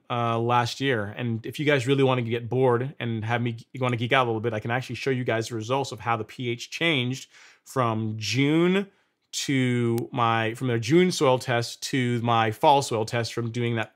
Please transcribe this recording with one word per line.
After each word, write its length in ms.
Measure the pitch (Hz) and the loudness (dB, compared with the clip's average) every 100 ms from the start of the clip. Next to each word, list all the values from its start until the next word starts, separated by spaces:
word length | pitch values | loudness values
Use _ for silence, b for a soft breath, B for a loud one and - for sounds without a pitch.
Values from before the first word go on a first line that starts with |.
| - | -6
uh, 300 | 120 117 117 | -2 0 0
last 400 | 117 120 117 - | 2 2 0 -2
year. 340 | 135 117 101 107 | -2 -2 -2 -6
And 280 | 120 113 131 | -4 -4 -6
if 140 | 123 | -4
you 60 | 143 | 0
guys 200 | 143 120 | 2 2
really 180 | 139 | 4
wanna 180 | 131 127 | 4 2
get 260 | 117 117 117 | 0 -4 -2
bored 480 | 127 131 120 135 - | 2 4 2 -2 -6
and 240 | 120 113 107 | -6 -4 -2
have 160 | 120 | -2
me, 160 | 120 117 - | -2 -6 -12
you 80 | 131 | -4
wanna 160 | 127 120 | -2 -2
geek 160 | 120 | 2
out 100 | 135 | 2
a 60 | 123 | 2
little 100 | 110 | 0
bit, 140 | 117 | -2
I 80 | 107 | -4
can 100 | 117 | -2
actually 240 | 123 127 123 | -4 -4 -6
show 140 | 139 | -2
you 160 | 127 123 | -2 0
guys 240 | 113 117 | -2 -2
the 60 | 117 | -6
results 360 | 110 135 135 | -2 -2 -2
of 80 | 104 | -4
how 160 | 120 117 | -2 -2
the 80 | |
P 240 | 107 - 123 | -4 -8 -6
H 220 | 117 - | -6 -8
changed 600 | - 165 143 123 131 - b b b - | -2 0 2 0 -4 -10 b b b -6
from 480 | 135 117 110 110 110 | 0 0 0 -4 -4
June 720 | 101 117 143 160 175 190 196 _ _ _ _ | -2 0 2 4 4 2 -2 _ _ _ _
to 760 | - - 135 127 123 117 117 - | -8 -2 0 2 2 0 0 -2
my, 400 | 127 117 113 110 | 0 2 2 0
from 140 | 120 131 | -2 -2
their 120 | 117 | -2
June 320 | 110 165 180 | 2 4 4
soil 280 | 170 143 127 | 4 4 2
test 440 | - 120 117 - - | 2 -2 -2 -8 -4
to 320 | 135 123 120 | 0 0 0
my 300 | 117 117 110 | 2 4 2
fall 300 | 107 156 143 | 4 4 4
soil 220 | 135 113 | 2 -2
test 300 | 110 120 113 | -2 -2 -2
from 180 | - 117 | -4 -4
doing 240 | 117 117 113 | -2 -2 -2
that, 160 | 107 | -4